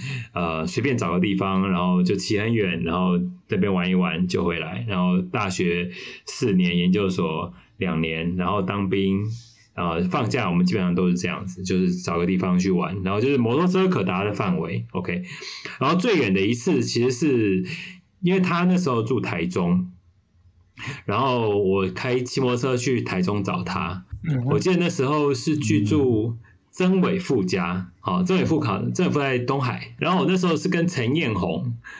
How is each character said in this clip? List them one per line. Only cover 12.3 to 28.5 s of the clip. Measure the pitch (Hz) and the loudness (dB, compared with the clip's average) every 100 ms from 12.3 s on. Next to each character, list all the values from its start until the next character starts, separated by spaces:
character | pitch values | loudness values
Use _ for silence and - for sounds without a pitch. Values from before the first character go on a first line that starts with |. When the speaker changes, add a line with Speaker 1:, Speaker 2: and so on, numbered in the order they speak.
| 92 | 0
Speaker 1:
方 | 92 90 | 2 2
去 | 92 | 2
玩， | 90 82 98 | 0 0 -4
然 | 92 | -2
后 | 101 | 0
就 | 127 | 2
是 | 139 | 2
摩 | 117 131 | 2 2
托 | 180 | 2
车 | 185 190 | 2 2
可 | 175 | 0
达 | 92 92 104 | 0 0 -2
的 | |
范 | 101 98 90 | -2 -2 0
围， | 82 117 - | -2 -4 -6
OK。 | 92 90 90 - - - - - - | -6 -4 -4 -6 -12 -12 -12 -12 -2
然 | 131 | 0
后 | 180 | 2
最 | 240 185 | 2 2
远 | 113 | 4
的 | 95 | 2
一 | 98 | 2
次 | 120 185 143 | 0 2 0
其 | 117 120 | 2 2
实 | 123 | 2
是 | 135 156 123 104 92 90 - - - _ - | 2 2 2 4 2 -2 -8 -12 -18 _ -4
因 | 175 | 2
为 | 190 | 2
他 | 180 170 180 | 2 2 4
那 | 180 | 2
时 | 147 | 2
候 | 117 | 0
住 | 113 127 | 0 0
台 | - 90 85 | -2 -4 -2
中， | 104 87 90 90 - _ _ _ _ _ _ _ - - - - | 0 2 2 0 -8 _ _ _ _ _ _ _ -16 -12 -10 -4
然 | 104 | 0
后 | 135 123 110 101 | 2 2 2 2
我 | 95 98 92 | 4 2 0
开 | 90 127 123 | -2 -2 0
骑 | 123 - | 0 0
摩 | 127 | 0
托 | 123 | 2
车 | 131 123 | 0 0
去 | 131 120 | 0 0
台 | - 95 | 0 -2
中 | 90 104 | 0 0
找 | 95 87 | -2 -4
他。 | - 87 78 92 - - 165 | -4 -4 -4 -6 -10 -10 -4
Speaker 2:
嗯 | 139 | -2
哼。 | 123 | 0
Speaker 1:
我 | 147 | 2
记 | 185 | 2
得 | 180 | 2
那 | 175 | 2
时 | 165 131 | 0 0
候 | 151 143 | 2 2
是 | 135 - 147 | 0 0 0
去 | 107 107 | 2 2
住 | 104 104 127 110 113 117 - - _ | 4 2 4 2 0 -4 -12 -20 _
曾 | - 185 190 | 0 2 4
伟 | 180 - | 2 0
富 | - 127 | 0 0
家， | 90 95 85 90 92 - | 2 0 -2 -4 -6 -8
好， | - 92 | -2 0
曾 | 180 185 | 2 2
伟 | |
富 | 123 | 2